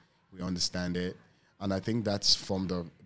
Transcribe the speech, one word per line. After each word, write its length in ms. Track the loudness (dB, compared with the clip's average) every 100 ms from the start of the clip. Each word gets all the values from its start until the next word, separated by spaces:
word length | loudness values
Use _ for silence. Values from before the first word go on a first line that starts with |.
| _ _ _
We 100 | -6
understand 540 | -4 0 0 0 -2 -2
it. 200 | -2 -6 -16 _ _ -6
And 140 | -2
I 60 | 0
think 240 | 2 0
that's 320 | 2 2 4 2
formed 360 | 2 0 0
a 140 | -2 -4 -12